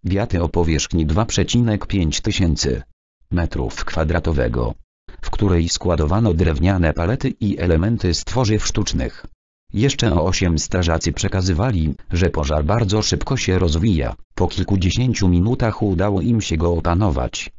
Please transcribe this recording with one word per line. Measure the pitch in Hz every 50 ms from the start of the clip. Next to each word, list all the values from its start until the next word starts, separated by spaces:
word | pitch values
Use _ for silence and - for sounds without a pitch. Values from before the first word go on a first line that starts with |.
| -
Wiaty | 87 95 98 113 120 - 85
o | 85 80
powierzchni | - 87 85 80 80 71 - - - 85 78
dwa | 76 78 98 117
przecinek | 117 - - 90 - - 120 120 113 107 95 -
pięć | - 104 98 87 76 71 -
tysięcy | - 110 101 - 90 85 73 - - 71 64 60 - - - _ _ _ _ _ _ _
metrów | - 90 85 - - 71 64 - - - -
kwadratowego, | - - - 80 76 82 80 78 82 80 67 60 58 58 60 58 57 - - - _ _ _ _ - - -
w | - -
której | - - 107 98 90 85 82 85
składowano | - - - 92 85 78 78 73 87 107 117 107 85
drewniane | 80 92 87 76 69 82 95 98 92 85 78
palety | 76 87 85 90 123 135 - 135 - _
i | 110 101 - -
elementy | 85 87 82 78 87 110 117 101 - 90 82
z | - -
tworzyw | - - 131 127 101 110 104 -
sztucznych. | - - 110 98 - - 127 127 120 - - - - - _ _ _ _ _ _ _
Jeszcze | - 98 131 139 135 - 120 107 78
o | 85 78
osiem | 92 - - 95 85 82 76
strażacy | - - - 90 87 85 82 78 - 82
przekazywali, | 76 - - 98 90 95 90 95 90 78 107 135 120 85 78 78 - - - -
że | - 85 92 82
pożar | - 80 76 71 76 76 78
bardzo | 82 101 98 113 92 107 107
szybko | 107 - - - - - 135
się | 127 - - 92 90
rozwija. | 92 85 78 85 90 117 95 78 62 58 - - - _ _
Po | - 92 87
kilkudziesięciu | - 104 87 - 101 95 87 92 90 117 127 127 110 - 101 92
minutach | 87 87 90 110 127 - 131 110 101 -
udało | 110 101 92 85 92 107 101 92
im | 87 120 117 110
się | 98 - 90
go | 80 85 85
opanować. | 85 80 - 85 85 87 - 92 71 64 62 - - - - - -